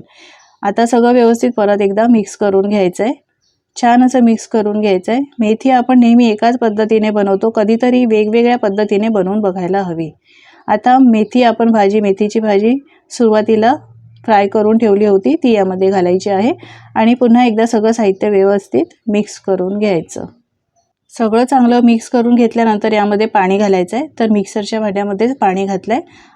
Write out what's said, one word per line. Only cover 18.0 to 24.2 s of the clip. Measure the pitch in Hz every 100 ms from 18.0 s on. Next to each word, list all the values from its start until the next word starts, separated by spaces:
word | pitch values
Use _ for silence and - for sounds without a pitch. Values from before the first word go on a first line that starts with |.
| 202 196 208
व्यवस्थित | 196 196 202 - 240 339 _ 226
मिक्स | 208 208 -
करून | - 185 185 208
घ्यायचं. | 208 170 170 - - _ _ _ _ _ _ _ _
सगळं | - 220 226
चांगलं | 254 269 240 240
मिक्स | 240 226 -
करून | 247 233 240
घेतल्यानंतर | 226 233 226 208 220
यामध्ये | 214 208 202 220
पाणी | 208 185 196
घालायचं | 208 190 180 226
आहे. | 302
तर | -